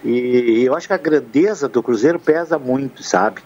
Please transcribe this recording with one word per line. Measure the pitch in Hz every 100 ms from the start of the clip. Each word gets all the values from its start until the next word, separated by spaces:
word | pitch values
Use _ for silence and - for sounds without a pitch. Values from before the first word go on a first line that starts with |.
E, | 123 120 123 123 120 113
e | 127
eu | 147
acho | -
que |
a | 190
grandeza | 165 151 120 123 190 202 143
do | 123
Cruzeiro | 113 117 127 170
pesa | - 156 165 160
muito, | 127 127 135 -
sabe? | - - 190 -